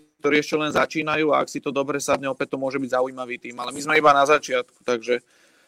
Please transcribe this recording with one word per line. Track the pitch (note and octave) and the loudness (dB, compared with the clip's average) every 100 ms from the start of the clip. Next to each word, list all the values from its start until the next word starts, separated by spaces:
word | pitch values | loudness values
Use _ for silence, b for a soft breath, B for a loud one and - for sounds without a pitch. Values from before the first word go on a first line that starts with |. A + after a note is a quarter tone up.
| _ _ | _ _
ktorí | D3 D3+ | 0 0
ešte | D3 D#3 | 0 -2
len | D3+ | 0
začínajú | C3+ - D#3+ D#3 D#3 D#3 | 0 0 -2 -2 0 2
a | C3+ | 2
ak | - | 0
si | C#3+ | -6
to | D3 | -4
dobre | C3+ C3+ C#3+ | -2 -2 -4
sadne, | C#3+ C#3 C3+ | -2 -2 -2
opäť | C3 C#3 C#3 | -4 -4 -4
to | |
môže | C3 C#3 | -4 -4
byť | B2+ | -2
zaujímavý | B2+ C3 B2+ B2 B2 | 0 0 -4 -10 -10
tým. | A#2+ B2 | -12 -10
Ale | - | -10
my | C#3+ | -6
sme | C#3 D#3 | 0 4
iba | D3 | 6
na | C#3 | 6
začiatku, | C#3 D3 - B2+ - _ - | 6 4 2 -4 -4 _ -4
takže, | A#2+ A#2 A#2+ - _ _ _ | -2 0 -2 -4 _ _ _